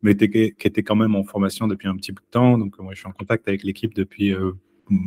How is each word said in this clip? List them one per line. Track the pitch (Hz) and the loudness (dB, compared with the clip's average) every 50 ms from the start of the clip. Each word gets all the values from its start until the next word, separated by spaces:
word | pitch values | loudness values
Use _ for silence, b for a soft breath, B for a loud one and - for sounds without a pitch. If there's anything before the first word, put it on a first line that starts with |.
| - | 2
mais | 107 101 | 2 4
était, | 101 113 101 101 113 110 104 - _ | 4 2 2 2 2 2 2 -2 _
qui | - | -4
était | 101 - 110 101 | -2 -2 -2 -2
quand | - 107 | 0 0
même | 107 110 110 104 | 2 2 2 2
en | 98 98 | 0 -2
formation | - - 104 98 95 - - 113 107 | -4 -2 -2 -2 -2 -2 -4 -4 -4
depuis | 98 - - 98 | -4 -4 -6 -6
un | 95 | -6
petit | 95 - - 95 | -6 -8 -12 -14
bout | - _ | -16 _
de | _ | _
temps. | - 120 123 123 123 117 | 0 4 4 6 4 4
Donc, | 104 98 - - | 2 -2 -6 -10
moi, | 95 95 98 | -14 -14 -14
je | - | -14
suis | - 95 | -16 -16
en | 98 | -14
contact | - 98 - 113 110 - 104 | -14 -4 -2 -2 -2 0 -4
avec | 101 98 - | -4 -2 -4
l'équipe | 98 95 - - 110 - | -6 -6 -4 -6 -6 -4
depuis, | 101 95 - - - 101 101 95 | -4 -6 -6 -4 -2 0 0 0
euh, | 92 95 92 92 95 - _ _ _ _ - 104 92 92 | 0 -2 -4 -6 -8 -14 _ _ _ _ -2 -2 0 0